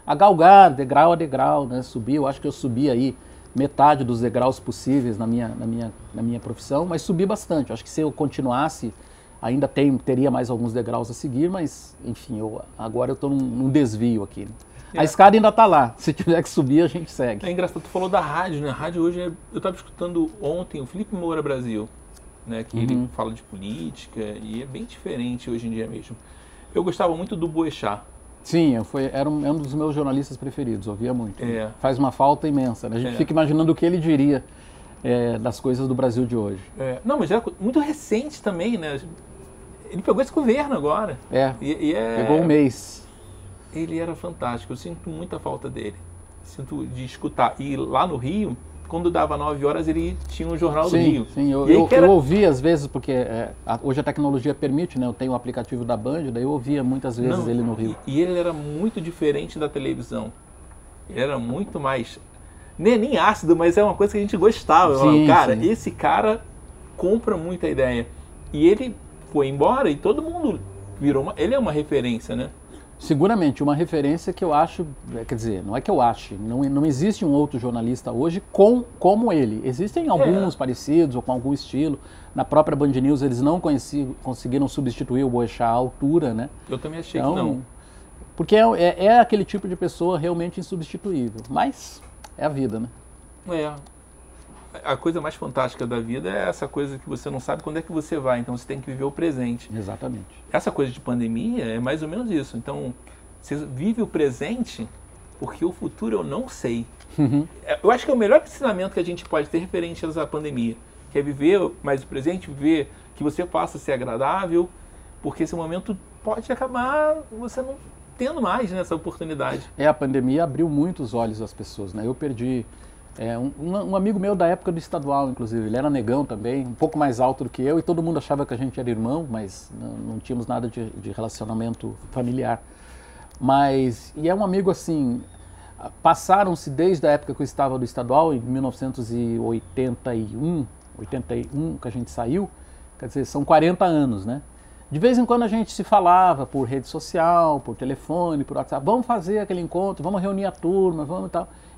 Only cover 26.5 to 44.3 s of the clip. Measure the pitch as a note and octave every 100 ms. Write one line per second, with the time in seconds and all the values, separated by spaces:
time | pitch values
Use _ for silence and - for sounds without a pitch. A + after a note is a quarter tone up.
26.5 | - - F3 F3 - F3+ D#3+ - E3+ E3
27.5 | D#3 D#3+ - G#2 G#2 - - - - -
28.5 | E3+ D#3+ A#2 G2+ C#3 C3+ C3+ C#3+ D3 C#3+
29.5 | D#3+ C#3 D3 D3+ D3 C#3 C3+ C#3 C3 C3+
30.5 | D3 B2 G#2 G#2+ G#2 B2 B2 A2 - A#2+
31.5 | A2+ A2 - C3+ C3 C3+ - C#3 D3 D#3
32.5 | C#3+ B2+ A2+ A#2 A2+ B2 A#2 D3+ D#3 D3+
33.5 | D#3 E3 D#3+ E3+ F3+ D#3+ C#3+ C#3+ C3+ -
34.5 | - - - - - B2+ B2 A#2+ A2+ A#2+
35.5 | - C3 B2+ C3+ B2+ C3 A#2 A#2+ A#2 G#2
36.5 | F#2+ F#2+ - C3 B2 A#3 C#4+ D#3+ A3+ -
37.5 | - G3+ D4+ D4 D4 - G#3+ D4 - G#3+
38.5 | E3+ G#3 G#3+ D#3 C3+ E3 - - - -
39.5 | - - - - F3 A3+ G#3+ C4 D#4+ B3
40.5 | C4 C#4+ G3+ D3 F3+ G#3 B2+ - B2+ C3+
41.5 | B2 C#3 D#3 D3+ F3 A2+ A#2 B2 D#3 E3+
42.5 | D3+ C#3 - - - - - - - -
43.5 | - - D#3 E3 E3 E3 D#3 F3